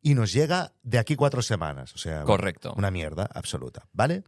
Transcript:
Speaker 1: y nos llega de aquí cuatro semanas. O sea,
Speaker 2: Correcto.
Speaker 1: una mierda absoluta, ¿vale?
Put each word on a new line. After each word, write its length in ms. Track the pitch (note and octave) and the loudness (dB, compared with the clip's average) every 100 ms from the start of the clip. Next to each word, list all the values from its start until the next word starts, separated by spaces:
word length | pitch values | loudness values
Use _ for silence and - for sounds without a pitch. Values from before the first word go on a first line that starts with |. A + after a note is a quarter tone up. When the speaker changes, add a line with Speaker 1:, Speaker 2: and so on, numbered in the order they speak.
Speaker 1:
y 100 | D3+ | 4
nos 180 | C#3 G#2+ | 4 4
llega 400 | G2+ D3+ F3+ - _ | 2 2 2 -2 _
de 160 | B2 A#2+ | 0 2
aquí 160 | A2+ | 2
cuatro 280 | D3 C#3+ B2+ | 2 2 2
semanas. 520 | A#2+ G#2 D#2+ C#2 B1+ | -2 -2 -4 -6 -12
O 40 | - | -10
sea, 260 | E2+ D#2 | -6 -4
Speaker 2:
Correcto. 500 | D2 G2+ G2 D#2+ - - | 2 2 2 -4 -10 -2
Speaker 1:
una 140 | G2+ | -2
mierda 380 | F#2 D#2 D#2 G#2 | -2 -4 -4 -6
absoluta, 540 | - - - B1+ - - | -6 -8 -8 -8 -12 -16
¿vale? 320 | - C3 F3+ | 0 2 0